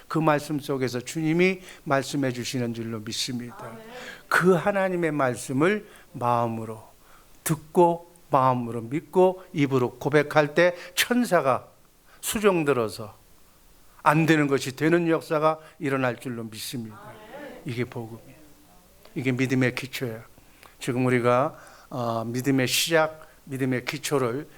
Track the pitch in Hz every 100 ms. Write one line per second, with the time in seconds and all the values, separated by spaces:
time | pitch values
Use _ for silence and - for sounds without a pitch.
0 | - 160 156 147 147 151 - 139 127 123
1 | 123 165 156 165 185 185 - - - 139
2 | 127 147 135 123 113 131 120 117 113 113
3 | 107 110 - 123 120 - 120 113 - -
4 | - - - - 175 175 202 202 190 180
5 | 165 151 131 117 - 135 170 214 - -
6 | - 135 120 120 117 113 110 110 - -
7 | - - - - - 156 - 185 175 170
8 | - - - 143 131 123 117 117 113 147
9 | - 185 185 185 - 160 139 131 120 -
10 | 143 147 147 156 147 160 175 175 - -
11 | - 247 226 175 135 117 - _ _ _
12 | _ - - 226 202 180 147 123 107 -
13 | 104 - _ - _ _ _ - - -
14 | 156 151 156 156 143 135 135 131 151 170
15 | 165 160 - 160 156 156 - - 147 135
16 | 127 113 131 117 113 107 - 120 110 107
17 | - - - - - - 156 117 117 127
18 | 113 120 - 131 - - _ - _ -
19 | - - 131 123 127 131 127 123 127 -
20 | 123 110 - - - - - - - 123
21 | 127 123 120 123 151 - - - - 135
22 | 117 113 113 123 131 135 127 - 160 165
23 | 156 - - - - 135 131 127 123 139
24 | - 143 123 127 151